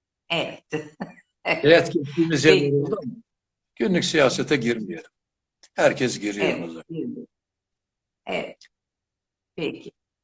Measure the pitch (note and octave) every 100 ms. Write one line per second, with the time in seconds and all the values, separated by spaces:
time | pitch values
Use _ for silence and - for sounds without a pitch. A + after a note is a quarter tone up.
0 | _ _ - E3 - - - D#3 - -
1 | - - _ _ F#3 - C#3+ E3+ - E3+
2 | C3+ E3+ E3 D3+ D3 - C#3+ C#3+ C#3 C#3+
3 | A#2+ - - _ _ _ _ - A3+ E3+
4 | - D#3+ C3 - C3 C#3+ A#2 A2+ F#2+ E2+
5 | - _ _ _ _ _ _ - D3+ -
6 | B2+ F#2+ G#2 G2+ D#3 - E2+ E2 - D#3+
7 | C3 - - _ _ _ _ _ _ _
8 | _ _ - F2+ - - - _ _ _
9 | _ _ _ _ _ - D3+ - - -
10 | _ _